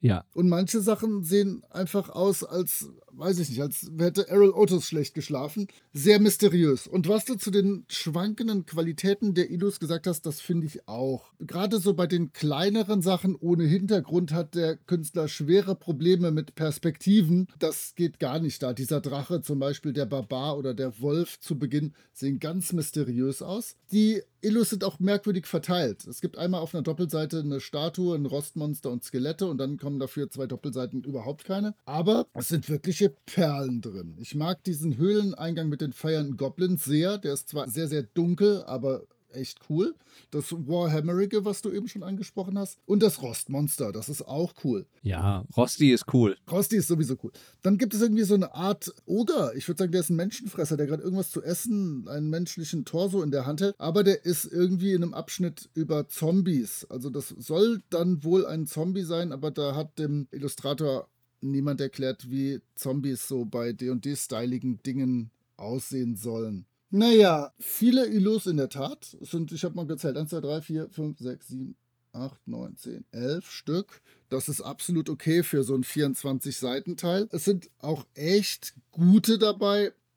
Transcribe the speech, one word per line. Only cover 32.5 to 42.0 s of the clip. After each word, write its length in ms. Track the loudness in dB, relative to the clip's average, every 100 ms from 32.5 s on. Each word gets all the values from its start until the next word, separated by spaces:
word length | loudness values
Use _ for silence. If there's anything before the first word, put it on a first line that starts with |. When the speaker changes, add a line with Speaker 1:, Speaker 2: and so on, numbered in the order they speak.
| -2 0
Speaker 2:
wirkliche 400 | -4 -2 2 2 2 -6
Perlen 560 | 2 2 0 -4 -4
drin. 360 | -6 -10 -12 -14
Ich 160 | -8 -4
mag 280 | -2 -4
diesen 340 | -4 -2 -2 2
Höhleneingang 720 | 4 4 2 -2 -4 -2 -2
mit 140 | -2
den 120 | -4
feiernden 440 | -4 -2 0 -2 -4
Goblins 480 | -4 0 0 0 2
sehr. 320 | 2 2 0
Der 160 | -4
ist 160 | -6 -6
zwar 180 | -6 -6
sehr, 200 | -4 -2
sehr 160 | -2
dunkel, 600 | -2 0 0 4 4 2 -4
aber 380 | -4 -2 -2 -6 _ _
echt 300 | -12 -12 -12 -4
cool. 260 | 0 0 -2 _ -20 _
Das 220 | -8 -6
Warhammerige, 880 | -8 -2 0 2 0 0 0 2 0
was 180 | -2 -4
du 80 | -4
eben 200 | -4 -6
schon 140 | -8